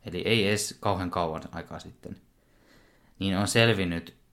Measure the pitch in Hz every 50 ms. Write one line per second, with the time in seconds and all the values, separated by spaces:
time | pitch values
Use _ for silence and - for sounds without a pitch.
0 | _ 107 82 90 90 85 113 117 101 98 107 101 - - - - - 107 98 90
1 | 95 90 - 90 87 80 78 80 78 - - 82 80 - - 80 - 82 - _
2 | - - - - _ _ _ _ _ _ _ _ _ _ _ - _ _ _ _
3 | _ _ _ _ 95 95 98 92 101 95 - 117 117 113 113 98 95 87 85 85
4 | 85 - - _ _ _